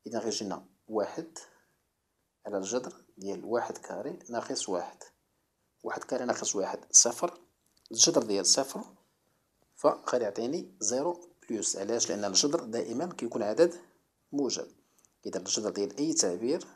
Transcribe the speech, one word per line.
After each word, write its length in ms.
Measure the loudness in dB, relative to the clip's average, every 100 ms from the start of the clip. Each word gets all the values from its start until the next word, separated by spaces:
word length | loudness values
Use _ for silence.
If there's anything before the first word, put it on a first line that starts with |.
| -4
إذا 120 | -2
غيجينا 480 | -2 -2 -4 -6 -10 _ -2
واحد 500 | 0 0 -2 -10 -14 -20 -20 _ _ _ _ _ _ _ _ -4
على 120 | -4
الجذر 460 | 0 -2 -4 -12 -20 -10
ديال 260 | -6 -6
واحد 340 | -2 -2 -2 -8
كاري 400 | -8 -8 -6 -10 -4
ناقص 380 | -6 -4 -6 -2
واحد. 340 | -2 -2 -12 -20 _ _ _ _ _ _ _
واحد 220 | -8 -8
كاري 200 | -4 -2
ناقص 320 | -2 -2 -2 -2
واحد 280 | -2 -4 6
صفر، 480 | 6 6 2 -4 -4 -20 _ _ _ -10
الجذر 320 | 4 6 6
ديال 240 | 4 2 4
صفر 380 | 4 2 -6 -10 -16 _ _ _ _ _ _ _ 2
فغادي 480 | 2 2 0 0
يعطيني 520 | 0 -2 -2 -2 -6 -6
زيرو 400 | 0 0 0 -4 -12 _ -6
بلس. 260 | -2 -2 -2
علاش؟ 320 | -2 0 0
لأن 160 | 0
الجذر 400 | 2 4 4 0
دائمًا 480 | -2 -4 -2 -4 -4
كيكون 300 | -4 -4 0
عدد 380 | 0 6 6 4 -18 _ _ _ _
موجب. 360 | -2 0 -2 -8 -16 _ _ _ _ -6
إذا 120 | -6
الجذر 320 | -2 -2 -2
ديال 260 | -2 -2 0
أي 160 | 0
تعبير 540 | 2 2 2 0 -2 -4